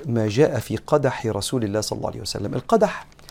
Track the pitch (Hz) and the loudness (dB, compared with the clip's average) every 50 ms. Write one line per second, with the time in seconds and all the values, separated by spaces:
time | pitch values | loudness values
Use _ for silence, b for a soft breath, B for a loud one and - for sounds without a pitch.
0 | - 131 117 113 110 104 104 123 156 170 147 113 - - 107 104 - - 151 151 | -4 0 0 2 2 2 4 4 4 4 4 -2 -4 -2 -6 -4 0 2 2 4
1 | 135 127 - - - 110 101 101 98 - 135 127 110 98 101 107 107 - 107 - | 4 2 -2 0 -4 -2 -2 -2 -2 -2 -2 0 0 0 0 -2 -2 -2 -4 -4
2 | - 95 98 107 101 - - 104 101 - - 127 - - 226 208 208 175 - - | -6 -6 -6 -6 -8 -6 -6 -4 -4 -4 -4 -4 0 2 4 4 4 2 0 -6
3 | - - - - B B | -12 -16 -20 -20 B B